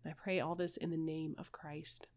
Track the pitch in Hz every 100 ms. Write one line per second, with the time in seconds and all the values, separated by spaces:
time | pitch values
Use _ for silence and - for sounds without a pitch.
0 | - 156 - 185 147 175 175 - 170 165
1 | 160 156 156 - - - 156 151 156 -
2 | -